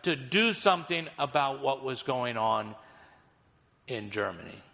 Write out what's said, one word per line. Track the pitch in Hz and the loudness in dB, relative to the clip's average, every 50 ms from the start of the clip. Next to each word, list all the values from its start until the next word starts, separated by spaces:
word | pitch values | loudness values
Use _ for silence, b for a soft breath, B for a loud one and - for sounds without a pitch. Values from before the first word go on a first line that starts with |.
| - | 0
to | 175 165 | 0 -2
do | 139 131 123 151 196 226 233 208 | -2 -2 0 2 4 4 4 2
something | - - 202 185 175 160 - 175 165 165 151 - - | 4 4 4 4 4 2 -2 -4 -4 -4 -6 -4 -4
about | 143 135 123 151 143 139 139 139 | -4 2 2 2 2 2 0 0
what | 139 135 135 135 135 | 0 0 0 0 -2
was | 131 131 123 - | -4 -4 -4 -2
going | - 131 127 123 123 117 113 | -2 0 0 0 -2 0 0
on | 110 113 110 107 107 107 110 - B B B B B B B B B B B B _ _ _ _ _ _ _ _ _ - | 2 2 2 0 -2 -4 -10 -16 B B B B B B B B B B B B _ _ _ _ _ _ _ _ _ -8
in | 127 113 104 104 | -8 -6 -6 -6
Germany. | 101 107 101 98 90 85 85 82 - - - - | -2 -2 -2 -2 -4 -8 -12 -16 -16 -18 -20 -20